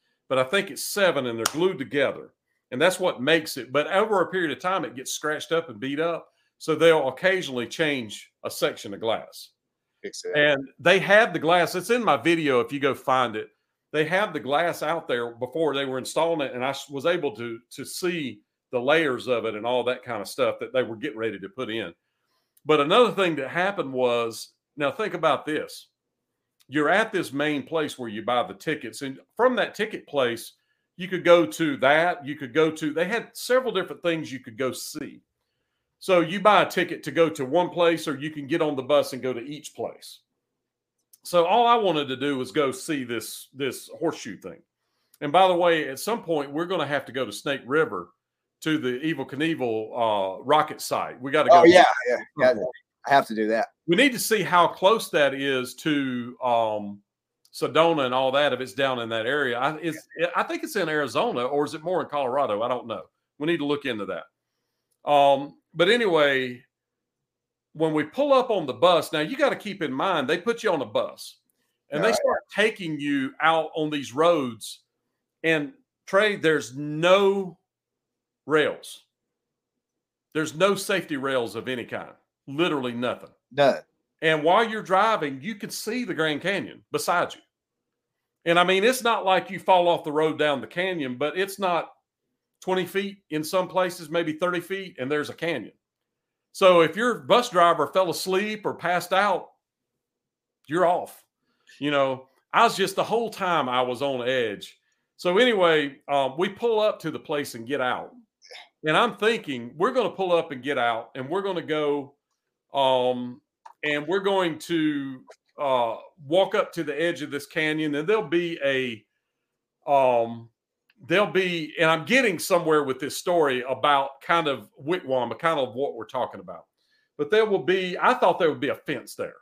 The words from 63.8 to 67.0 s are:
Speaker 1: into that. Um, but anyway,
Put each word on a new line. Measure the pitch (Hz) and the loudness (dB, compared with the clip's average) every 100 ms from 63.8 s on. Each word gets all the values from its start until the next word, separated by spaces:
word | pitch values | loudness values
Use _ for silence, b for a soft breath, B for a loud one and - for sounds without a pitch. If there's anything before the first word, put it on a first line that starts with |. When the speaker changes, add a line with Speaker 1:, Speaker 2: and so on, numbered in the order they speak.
| 139 | -4
Speaker 1:
into | 110 95 | -6 -6
that. | 85 - _ _ _ _ _ _ _ - | -10 -12 _ _ _ _ _ _ _ 2
Um, | 143 143 139 147 - _ | 6 6 4 0 -14 _
but | 156 175 | 0 2
anyway, | 240 214 160 143 131 127 123 _ _ _ _ | 4 4 4 4 4 -2 -8 _ _ _ _